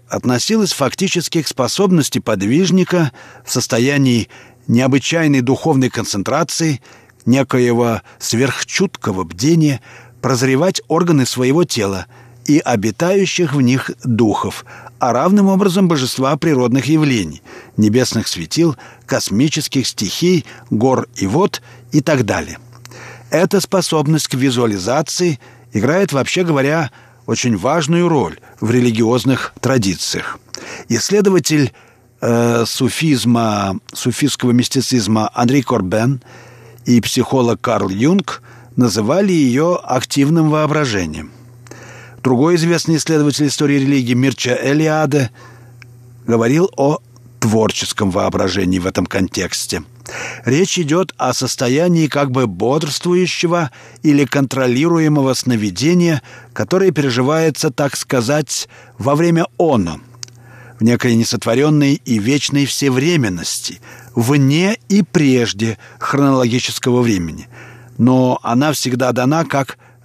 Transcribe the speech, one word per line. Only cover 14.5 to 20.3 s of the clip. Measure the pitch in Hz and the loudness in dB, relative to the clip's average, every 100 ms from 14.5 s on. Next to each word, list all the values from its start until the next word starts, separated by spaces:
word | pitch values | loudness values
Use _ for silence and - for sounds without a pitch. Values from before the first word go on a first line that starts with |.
| - - - - - | -8 -16 -20 -20 -4
а | 127 | -2
равным | 120 165 208 196 | 0 2 4 4
образом | 190 202 180 185 | 2 2 2 2
божества | 156 127 - 131 151 | 2 -2 -2 -2 0
природных | 165 135 123 135 127 | 0 2 2 0 2
явлений, | 156 151 120 82 73 - - - - | 2 2 0 -2 -8 -18 -20 -10 0
небесных | 107 117 123 117 95 | 2 2 2 -2 -4
светил, | - 82 147 170 135 - - | -8 -6 0 0 -2 -10 -20
космических | - 147 - 98 151 151 - 139 | -6 -4 -2 0 0 -2 -4 -4
стихий, | - - 95 - 180 | -4 -6 -8 -2 0